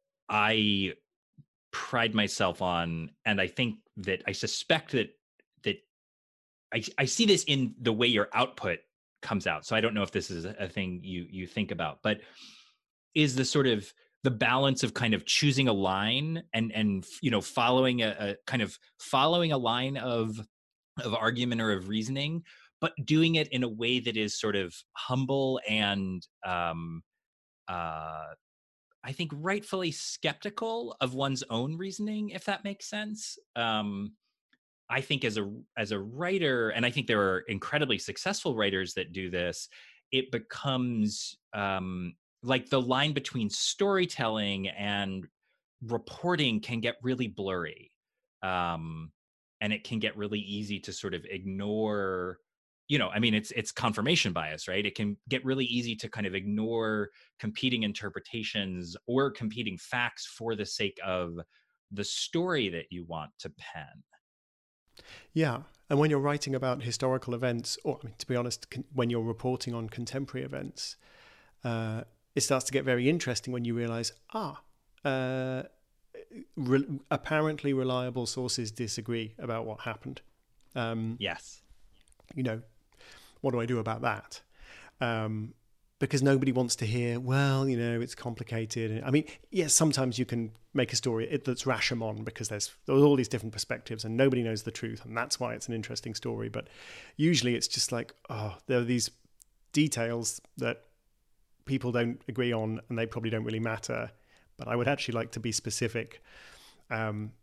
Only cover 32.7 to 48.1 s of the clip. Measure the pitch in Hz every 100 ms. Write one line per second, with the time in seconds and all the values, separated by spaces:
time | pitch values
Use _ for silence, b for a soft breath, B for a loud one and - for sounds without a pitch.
32.7 | 202 - 208 214 214 - - - 120 117
33.7 | 107 104 98 104 - _ _ _ _ _
34.7 | _ - 127 - 143 123 107 101 110 -
35.7 | - 107 104 101 127 175 190 151 123 113
36.7 | 117 120 143 - 110 98 92 - 98 -
37.7 | 147 139 101 - - 185 202 180 113 101
38.7 | 95 92 - 87 90 92 87 87 85 -
39.7 | B B B _ 131 131 117 110 - 143
40.7 | 131 123 117 107 107 - - _ 104 98
41.7 | 95 92 90 87 - _ _ 123 131 127
42.7 | 139 123 131 151 139 - 127 107 - -
43.7 | - 202 196 180 - 117 110 101 98 95
44.7 | 98 101 101 98 95 87 _ _ _ _
45.7 | - 113 117 - - 175 170 139 107 110
46.7 | 117 117 120 123 127 117 98 95 90 78
47.7 | - - _ _